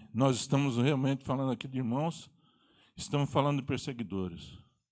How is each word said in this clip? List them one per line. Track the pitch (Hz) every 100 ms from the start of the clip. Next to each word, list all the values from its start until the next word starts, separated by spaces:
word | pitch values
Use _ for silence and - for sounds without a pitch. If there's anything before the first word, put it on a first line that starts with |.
| -
nós | 110 135 120
estamos | - 139 143 117
realmente | 131 139 135 135
falando | - 131 135
aqui | 123 139
de | 131
irmãos, | 120 131 165 165 - _ _ _ _ _ _ -
estamos | - 147 139
falando | 147 143 143
de | 143
perseguidores. | 127 - 120 98 95 90 82 - - - _ _